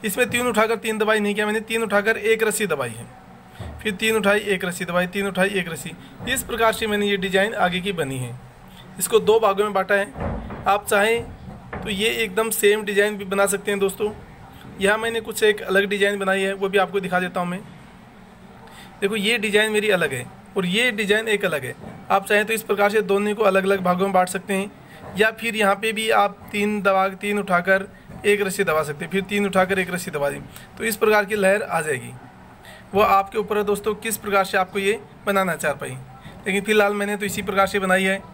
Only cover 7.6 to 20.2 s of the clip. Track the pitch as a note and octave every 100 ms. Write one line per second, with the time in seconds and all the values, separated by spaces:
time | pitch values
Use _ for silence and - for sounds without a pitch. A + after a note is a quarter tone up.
7.6 | F3+ F3+ F#3+ F3+ C#3 C3 B2 B2 - -
8.6 | - - - - - A3+ F3+ A3 G#3+ F#3+
9.6 | G#3 F#3+ F#3 G3+ G3+ - - - - -
10.6 | - G3+ - G#3 G#3 A#3 A#3 - - -
11.6 | - - - F#3+ A3 A#3 A3 F#3 A3 G#3+
12.6 | G3+ G#3+ G#3 G3+ G#3 G#3 G3 G3 G3 G3
13.6 | G#3 G3+ C3+ F#2 G#2+ - - - - -
14.6 | - - G3 G#3+ A3+ A3+ A3 G#3 G#3+ G#3
15.6 | - F#3+ G3+ G3+ G3+ G3+ G3 F#3+ F#3+ G3
16.6 | G3 G3 F#3 G3 F3+ F3+ F3+ F#3 F3 F#3
17.6 | - - - - - - - - - -
18.6 | - - - - G3+ A3 G3+ A#3+ G#3+ G#3
19.6 | A3 G#3+ G#3+ F#3 D#3+ B2+